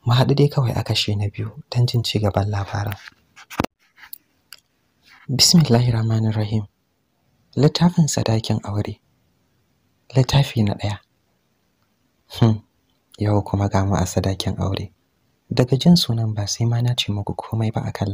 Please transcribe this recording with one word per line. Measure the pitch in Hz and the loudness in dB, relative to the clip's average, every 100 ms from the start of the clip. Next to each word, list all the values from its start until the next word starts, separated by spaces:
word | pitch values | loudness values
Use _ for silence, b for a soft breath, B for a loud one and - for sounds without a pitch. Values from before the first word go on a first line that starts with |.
| 117 | 2
Mu | 123 | 2
haɗu | 131 | 2
dai | 139 147 | 4 2
kawai | 147 123 | 2 -2
a | - | -2
kashe | - 110 - | -2 -2 -2
na | 104 101 | -2 -4
biyu | - 107 147 - | -6 -10 -12 -6
don | 123 120 | 0 0
jin | 120 | 0
ci | - 104 | -2 -2
gaban | 104 101 101 | 0 0 -2
labarin. | 104 98 101 101 98 - _ _ - - - - _ _ _ - - _ _ _ - _ _ _ _ b b b | -4 -6 -6 -6 -10 -16 _ _ -20 -14 -10 -10 _ _ _ -20 -20 _ _ _ -20 _ _ _ _ b b b
Bismillahir | 127 - 175 135 117 123 | 0 4 6 6 4 4
Rahmanir | 113 113 110 110 107 | 0 0 0 0 -2
Rahim. | 107 110 104 _ _ _ _ _ _ _ _ - | -2 -4 -4 _ _ _ _ _ _ _ _ 2
Littafin | 147 - 170 175 147 | 2 4 0 2 0
Sadakin | - - 113 - 110 | 0 0 -2 -2 -4
Aure. | - 101 - 104 _ _ _ _ _ _ _ _ _ _ _ | -2 -6 -6 -10 _ _ _ _ _ _ _ _ _ _ _
Littafi | 135 127 139 139 - | 0 2 2 2 0
na | 104 | 0
ɗaya. | - 104 101 _ _ _ _ _ _ _ _ _ _ _ _ _ | -2 -6 -8 _ _ _ _ _ _ _ _ _ _ _ _ _
Hmm. | - 117 107 _ _ _ _ _ - | 2 2 2 _ _ _ _ _ -4
Yau | 104 104 | 0 0
kuma | - 98 101 | 0 -2 0
ga | 98 | 0
mu | 98 | 0
a | 98 90 | 0 0
Sadakin | - 95 95 95 95 | 0 -2 -4 -6 -4
Aure. | 95 98 92 _ _ _ _ _ _ | -4 -4 -8 _ _ _ _ _ _
Daga | 123 123 131 | -2 0 2
jin | - - | 4 4
sunan | - 117 110 | 4 -2 -2
ba | 104 101 | -4 -6
sai | - 117 | -2 0
ma | 117 | 0
na | 120 123 | 0 -2
ce | - | -4
muku | 104 110 - | -4 -6 -8
komai | - 110 110 | -6 -4 -2
ba | 110 | -2
akan | 107 - 101 | -6 -4 -4